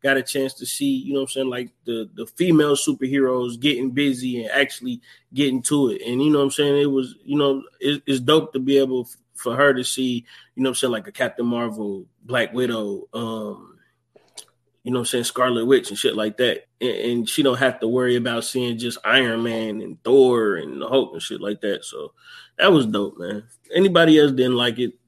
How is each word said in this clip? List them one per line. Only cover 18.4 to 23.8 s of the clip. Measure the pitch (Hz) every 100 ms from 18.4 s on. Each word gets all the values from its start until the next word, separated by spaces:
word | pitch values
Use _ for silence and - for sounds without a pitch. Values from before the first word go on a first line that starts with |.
| 110
seeing | 131 120 117
just | 120 117
Iron | 107 127 123 113
Man | 117 113 110 104
and | - -
Thor | - 135 127 120 110 90
and | 73 69
the | 69
Hulk | 135 120
and | 82
shit | - -
like | 98 107
that. | 104 101
So | - - 73 _ - - - _
that | 190
was | 165 117
dope, | 104 101 -
man. | 87 104 - _ _
Anybody | 170